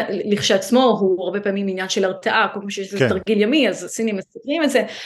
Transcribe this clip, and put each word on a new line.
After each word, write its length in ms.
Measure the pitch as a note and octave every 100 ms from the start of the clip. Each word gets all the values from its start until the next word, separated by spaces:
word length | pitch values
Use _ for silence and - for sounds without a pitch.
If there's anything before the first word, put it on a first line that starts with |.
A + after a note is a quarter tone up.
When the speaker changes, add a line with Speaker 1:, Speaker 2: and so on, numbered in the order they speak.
| -
Speaker 1:
לכשעצמו 880 | G3 G#3 G3+ - G3 - B3 B3+ G3+
הוא 260 | F#3+ F3+ F3+
הרבה 140 | G3
פעמים 280 | G3+ G3 G3
עניין 220 | F#3 F#3
של 160 | G#3 F#3+
הרתעה, 420 | F#3 A3 A3 G3
כל 60 | G#3
פעם 100 | G3+
שיש 240 | G3+ F#3+
איזה 60 | G3+
Speaker 2:
כן. 100 | G#3+
Speaker 1:
תרגיל 320 | F#3+ - G#3
ימי, 280 | G#3 D4+ A3
אז 140 | E3+
הסינים 340 | F3+ - A3+ G3
מסתכלים 440 | - - C4 E4
על 80 | D4+
זה, 140 | A#3+ G#3 -